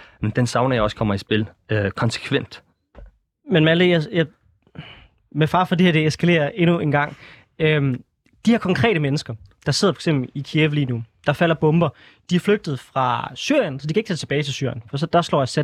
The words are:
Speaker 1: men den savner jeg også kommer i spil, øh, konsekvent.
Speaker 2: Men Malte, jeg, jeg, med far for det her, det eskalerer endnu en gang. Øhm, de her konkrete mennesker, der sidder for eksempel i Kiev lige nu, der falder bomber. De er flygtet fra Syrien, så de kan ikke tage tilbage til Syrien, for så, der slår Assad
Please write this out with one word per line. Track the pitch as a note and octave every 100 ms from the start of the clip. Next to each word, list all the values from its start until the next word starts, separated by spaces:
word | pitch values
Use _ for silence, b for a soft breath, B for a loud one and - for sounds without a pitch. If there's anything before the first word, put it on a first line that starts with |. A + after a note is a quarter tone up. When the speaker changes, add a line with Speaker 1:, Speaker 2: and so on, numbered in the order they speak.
| B B
Speaker 1:
men | G#2
den | B2+ A#2+
savner | B2 B2+ B2
jeg |
også | G#2+ -
kommer | A2
i | G2
spil, | - G#2+ A2 - -
øh, | G#2+ G2
konsekvent. | - C3 - - C3 A2+ - _ _ _ - - _ _ _ D4
Speaker 2:
Men | F3 D#3
Malte, | E3+ F3+
jeg, | E3+ D3+
jeg, | F3+ D#3 _ _ _ _ - B B B _ _
med | C#3+ D#3
far | F3+ F3+
for | E3+
det | F3+
her, |
det | D#3+ D#3
eskalerer | - F3 E3+ C#3+ -
endnu | F3 E3+
en | D3+
gang. | C#3+ D3 C#3+ B B B -
Øhm, | D#3 D3+ C#3 B2 - _ _ _ G#3+
de |
her | A3+
konkrete | F#3+ E3 A#3 G3
mennesker, | C#3+ D3 - A2+ - _ -
der |
sidder | - G3+
for | -
eksempel | F3 C#3+ B2 -
i |
Kiev | C3 D#3 D#3
lige | D3 C3+
nu, | A#2 A#2 _ -
der |
falder | C#3 E3+ D#3
bomber. | D#3 E3 D#3+ b b b -
De | F3
er |
flygtet | - G#3 F3+ -
fra | - C3+ B2+ A#2+ - B2+
Syrien, | - C#4+ F#3 C3+
så | D3+
de |
kan | F3+
ikke | A3
tage | E3
tilbage | - C#3+
til | C#3
Syrien, | B2+ C3 A#2 -
for | C#3+
så, | E3
der | F3
slår | E3 D#3+
Assad | C3 -